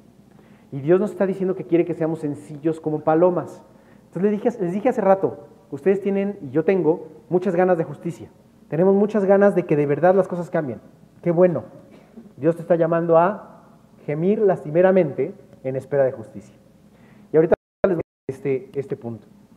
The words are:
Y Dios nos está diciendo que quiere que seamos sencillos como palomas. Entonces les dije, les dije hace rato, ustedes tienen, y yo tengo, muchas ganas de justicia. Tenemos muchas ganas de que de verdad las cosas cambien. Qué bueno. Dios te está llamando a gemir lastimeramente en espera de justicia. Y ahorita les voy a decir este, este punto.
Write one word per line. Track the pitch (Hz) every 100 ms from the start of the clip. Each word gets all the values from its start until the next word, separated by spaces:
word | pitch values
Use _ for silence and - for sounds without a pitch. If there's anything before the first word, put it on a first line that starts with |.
| _ _ _ - _ - _
Y | 139
Dios | 139 185
nos | 202
está | -
diciendo | 196 196 185
que | 185
quiere | 151 175
que | 170
seamos | 160 160 160
sencillos | 147 139 - 147 160 160
como | 156 151
palomas. | 156 160 180 175 - - - _ _ _
Entonces | _ 170 202
les |
dije, | 208 240 233
les | 175
dije | 202 247
hace | 233
rato, | 190 190 139 - - - _
ustedes | 143 190 196
tienen, | 202 196 202 202
y | 139
yo | 139
tengo, | 160 190 151 175 - - -
muchas | 180 190
ganas | 175 185 170
de |
justicia. | 156 143 175 - 101 _ _ _ _
Tenemos | 151 190
muchas | 196 208 214
ganas | 190 196 202
de | 180
que | 175
de | 147
verdad | 143 143 175
las | 190 185
cosas | 175 165
cambien. | 170 143 104 - _ - -
Qué | 175
bueno. | 170 180 143 - - - - - - - -
Dios | 151
te | 170
está | 160
llamando | 170 165 170 170 165
a | 175 208 - - - _ _ _
gemir | - 151 180 214
lastimeramente | 202 165 151 160 185 190 156 123 151 - - -
en | 131
espera | 131 - 143
de | 131
justicia. | 110 107 101 - _ _ _ _ _ - - -
Y | 151
ahorita | 160 214 _ _ 196
les |
voy | 170
a | - _ -
decir | 135 143 131 131
este, | 139
este | 135 147
punto. | 117 110 - - _